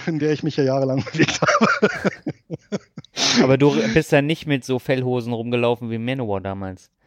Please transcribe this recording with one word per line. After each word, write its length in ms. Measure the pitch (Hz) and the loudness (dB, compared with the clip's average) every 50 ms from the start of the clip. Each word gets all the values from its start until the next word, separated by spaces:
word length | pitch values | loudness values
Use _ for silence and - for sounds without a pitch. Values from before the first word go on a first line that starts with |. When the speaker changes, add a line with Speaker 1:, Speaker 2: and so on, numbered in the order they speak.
| - | -2
Speaker 1:
in 140 | 180 160 147 | -4 -2 0
der 140 | 147 156 | 0 0
ich 100 | 151 - | 0 0
mich 160 | - 156 - - | -2 -2 0 0
ja 60 | 139 | 0
jahrelang 380 | 131 135 139 135 131 131 135 - | 2 2 0 0 0 0 -2 -4
<laughs> 60 | - | -4
bewegt 300 | - 160 - - - - | 0 0 0 0 2 0
habe. 500 | - - 605 587 220 - - - - - - - - 196 - - _ - - - _ _ 170 - _ _ 208 - - _ _ - - _ _ - - - - 240 | 0 2 4 4 4 2 4 2 0 0 0 -2 -4 -4 -4 -4 _ -10 -10 -10 _ _ -16 -16 _ _ -10 -10 -10 _ _ -20 -20 _ _ -2 0 2 4 4
Speaker 2:
Aber 140 | 127 127 135 | 6 4 6
du 180 | 131 143 147 139 - - - 117 | 6 6 4 4 2 0 2 2
bist 180 | 160 151 - | 0 2 4
ja 80 | 156 143 | 2 2
nicht 260 | 143 147 165 - - | 2 2 -2 -4 -2
mit 160 | 147 143 131 | -2 -2 -2
so 160 | - - 131 120 | 0 -2 -4 -4
Fellhosen 540 | - - 135 131 127 127 127 123 113 120 | 0 -2 -2 -2 0 -2 -2 -2 -2 -4
rumgelaufen 560 | 120 113 117 120 123 120 120 120 120 113 120 113 | -6 -6 -4 -2 0 0 2 0 0 -2 -4 -6
wie 60 | 113 | -6
Manowar 460 | 113 113 123 135 135 120 104 101 95 | -6 -4 -4 -4 -4 -4 -4 -4 -4
damals. 480 | 95 98 98 98 98 95 92 - _ _ _ _ _ | -4 -6 -8 -6 -8 -10 -10 -12 _ _ _ _ _